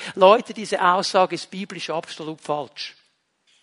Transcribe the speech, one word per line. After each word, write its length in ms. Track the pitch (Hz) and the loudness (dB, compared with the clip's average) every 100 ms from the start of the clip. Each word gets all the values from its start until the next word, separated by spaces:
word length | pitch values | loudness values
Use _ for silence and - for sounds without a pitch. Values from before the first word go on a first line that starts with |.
| - | -4
Leute, 400 | 190 190 233 - | 4 6 6 2
diese 280 | 226 202 185 | -10 -6 0
Aussage 520 | 180 185 180 190 180 | 2 2 2 2 0
ist 160 | 170 - | -2 -10
biblisch 400 | 190 202 170 - | -12 -12 -10 -8
absolut 500 | 160 - - 156 160 | -8 -8 -12 -12 -10
falsch. 560 | - 147 120 - - - _ _ _ _ _ _ | -6 -6 -6 -12 -16 -18 _ _ _ _ _ _